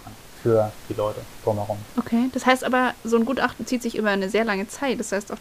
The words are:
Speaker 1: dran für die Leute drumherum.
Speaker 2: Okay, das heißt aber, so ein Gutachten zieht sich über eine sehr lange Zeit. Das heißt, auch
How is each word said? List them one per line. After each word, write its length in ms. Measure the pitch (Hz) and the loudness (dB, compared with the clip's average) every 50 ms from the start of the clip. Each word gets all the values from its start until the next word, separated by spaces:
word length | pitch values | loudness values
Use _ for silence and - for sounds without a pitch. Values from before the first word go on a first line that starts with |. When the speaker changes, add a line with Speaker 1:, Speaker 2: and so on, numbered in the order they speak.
Speaker 1:
dran 120 | - 110 107 - - - - - | -16 -16 -16 -18 -18 -20 -10 -2
für 300 | - 117 113 110 107 110 - - - - | 2 4 6 6 4 2 -2 -8 -8 -6
die 60 | 107 | -2
Leute 260 | 107 104 107 107 - - - - - | -2 -2 -2 -2 -4 -10 -12 -12 -4
drumherum. 340 | - 113 104 104 101 104 104 104 110 - - 247 | 0 0 0 0 0 -2 -4 -6 -8 -6 -4 -4
Speaker 2:
Okay, 320 | - - 233 233 247 262 | 0 2 2 2 2 2
das 140 | - 254 - | 0 2 4
heißt 180 | 247 254 254 - | 4 4 4 2
aber, 280 | - 254 254 254 233 - - - | 2 2 2 2 2 -2 -4 -2
so 140 | 226 233 226 | 2 2 2
ein 80 | 226 | 4
Gutachten 400 | 254 262 - 233 247 - - 226 | 2 0 0 0 0 -2 -4 -4
zieht 160 | - 254 240 | -2 -2 -2
sich 140 | - 226 - - | -2 -2 -2 0
über 100 | 214 208 | 0 2
eine 220 | 196 196 190 190 | 2 2 0 0
sehr 160 | 208 208 226 | 0 2 2
lange 200 | 226 196 190 196 | 2 0 -2 -4
Zeit. 320 | - - - 285 262 208 247 | -6 -6 -4 -2 -2 -2 -2
Das 140 | 214 - | -2 -2
heißt, 180 | 196 202 208 - | -4 -4 -4 -6
auch 80 | 208 - | -10 -8